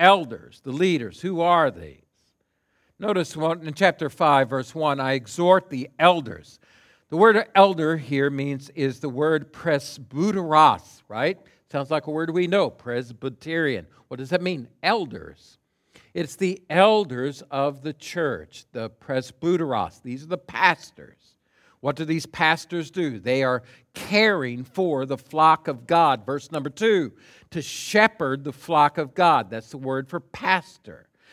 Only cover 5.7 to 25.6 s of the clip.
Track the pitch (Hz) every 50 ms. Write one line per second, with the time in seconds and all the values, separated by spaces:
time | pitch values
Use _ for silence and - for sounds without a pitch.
5.7 | 147 127 127 - _ - 156 180 180 170 143 - - 80 - - - _ _ _
6.7 | _ _ _ _ _ _ _ - 156 160 202 226 214 214 - - - 190 196 196
7.7 | 190 165 160 156 165 160 139 117 143 135 139 143 139 135 135 143 143 135 139 -
8.7 | - 170 143 135 123 120 - 147 123 127 151 156 160 156 139 - - - - 170
9.7 | 151 139 - - - - 131 - - 143 175 208 202 196 180 160 156 156 156 143
10.7 | 110 85 - - - _ _ - 104 110 131 160 190 - - _ _ _ _ _
11.7 | - 143 139 127 156 151 - 156 151 156 165 165 160 180 180 175 180 202 180 123
12.7 | - - - 120 120 123 131 117 120 107 - 135 127 - - 156 165 165 165 143
13.7 | 127 95 85 - _ _ _ - 131 123 135 127 170 180 180 185 180 147 120 -
14.7 | _ _ - 170 214 226 185 135 - 90 78 71 71 _ _ _ _ _ _ _
15.7 | _ _ _ _ _ _ _ _ - 175 170 143 - - 190 180 190 - _ -
16.7 | 151 175 190 214 220 214 208 143 127 123 127 143 143 - - - 139 139 139 147
17.7 | 143 135 131 156 147 - - - - 175 165 147 117 85 78 - - - - _
18.7 | - 123 113 110 - _ _ - 139 131 127 - - _ - 170 175 175 165 143
19.7 | 127 110 95 80 - _ - 123 123 131 147 160 180 175 - - - 113 175 180
20.7 | 165 - - - _ - 73 - _ _ _ _ _ _ _ _ _ _ _ _
21.7 | _ _ - 139 143 147 160 151 160 165 - - - - 170 156 165 156 - -
22.7 | 175 175 160 139 - 185 175 151 123 104 - 123 127 135 135 127 127 123 - -
23.7 | - _ _ _ - - - - 196 208 220 214 202 175 135 123 120 123 127 -
24.7 | - - 190 175 151 135 135 131 139 123 - - - 156 156 160 160 160